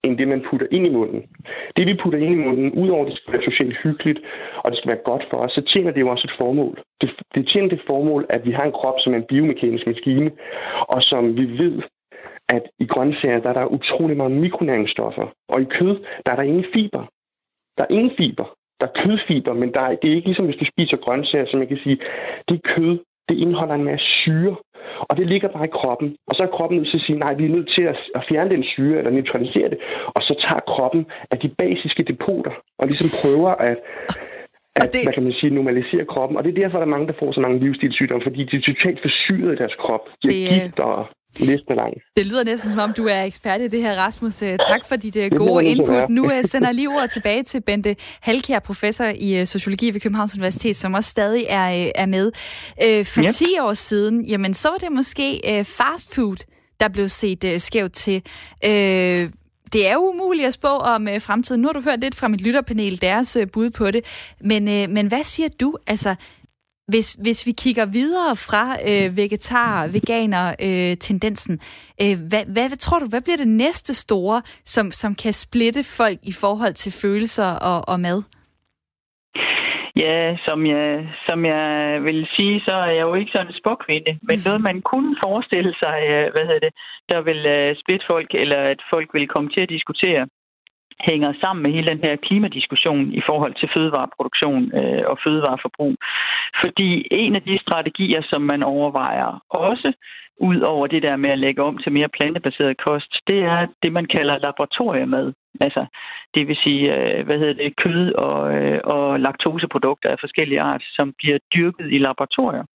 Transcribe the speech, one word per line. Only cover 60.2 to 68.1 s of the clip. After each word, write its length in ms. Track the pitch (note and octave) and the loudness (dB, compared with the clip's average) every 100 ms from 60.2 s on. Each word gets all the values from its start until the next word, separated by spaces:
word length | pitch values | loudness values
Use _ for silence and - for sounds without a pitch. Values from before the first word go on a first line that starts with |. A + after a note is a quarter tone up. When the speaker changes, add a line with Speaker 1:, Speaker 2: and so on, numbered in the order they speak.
| F#4 F4 C4+ | 0 0 0
Speaker 2:
at 80 | |
spå 140 | B3+ C#4+ | 0 0
om, 400 | C#4 A#3+ A3+ G#3 | 2 2 0 0
øh, 120 | G3+ | -4
fremtiden. 420 | - G#3 B3 B3 | -2 0 2 2
Nu 60 | C4 | 2
har 40 | |
du 80 | D4 C4 | 0 -2
hørt 100 | B3 | 0
lidt 140 | C4 | -2
fra 140 | B3+ A#3+ | -2 -2
mit 120 | G#3+ G3 | 0 2
lytterpanel, 540 | B3+ C4+ A3 G#3 F3+ | 0 0 -2 -2 0
deres, 340 | F#3 G3+ B3 B3 | 2 2 2 0
øh, 100 | G3 | 0
bud 180 | G#3+ A3+ - | 0 -2 0
på 120 | G#3 | 0
det. 440 | G#3+ A#3 - - - | 0 -2 -16 -18 -6
Men, 280 | G3 G#3+ G#3 | 0 2 2
øh, 200 | G#3 G3+ | 0 0
men 140 | G#3 G#3 | 0 2
hvad 140 | A#3+ | 0
siger 260 | D4+ - D#4+ - | -2 0 -2 0
du? 160 | C4 D#4+ - | -2 -2 -4
Altså, 280 | G#3+ G3+ F#3 - - - _ _ _ - | -2 0 -2 -8 -20 -20 _ _ _ 0
hvis, 240 | A3 G#3+ - | 2 2 0
hvis 240 | G#3 A3+ - | 0 0 0
vi 60 | |
kigger 340 | A#3 C4 A#3 G#3+ | 0 0 2 0
videre 500 | G#3 C#4 | 2 2